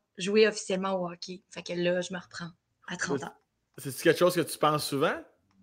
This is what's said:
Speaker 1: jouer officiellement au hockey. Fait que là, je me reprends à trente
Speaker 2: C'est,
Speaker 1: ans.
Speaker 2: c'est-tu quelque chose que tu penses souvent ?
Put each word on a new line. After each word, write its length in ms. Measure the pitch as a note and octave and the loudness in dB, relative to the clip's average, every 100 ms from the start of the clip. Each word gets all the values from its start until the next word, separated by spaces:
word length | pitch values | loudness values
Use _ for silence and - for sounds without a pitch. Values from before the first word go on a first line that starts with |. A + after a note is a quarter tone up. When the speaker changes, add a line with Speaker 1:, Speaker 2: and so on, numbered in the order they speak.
| _ - | _ -8
Speaker 1:
jouer 300 | F#3 G#3+ G#3+ | 2 6 6
officiellement 460 | G#3 - F#3+ F#3+ | 4 -2 -2 -2
au 160 | F#3+ F3 | -2 -4
hockey. 320 | F3 - F#3 - | -8 -12 -14 -14
Fait 140 | F#3 | -14
que 100 | F3 | -6
là, 280 | F3 F3 F3+ | -2 0 0
je 120 | F3+ | -2
me 60 | F#3 | -8
reprends 300 | - - E3+ - _ _ - | -10 -12 -12 -14 _ _ -12
à 80 | F3+ | -6
trente 220 | - C#3+ | -4 -4
Speaker 2:
C'est, 60 | - | -4
Speaker 1:
ans. 80 | - _ _ _ - | -14 _ _ _ -12
Speaker 2:
c'est-tu 260 | C#3 B2 | -10 2
quelque 160 | E3+ D3 | 4 6
chose 160 | F3+ E3+ | 4 2
que 60 | |
tu 160 | D3+ - | -2 0
penses 280 | D3+ D3+ - | 2 2 -2
souvent ? 300 | C#3 E3+ D#4 - _ _ _ | 0 0 -2 -8 _ _ _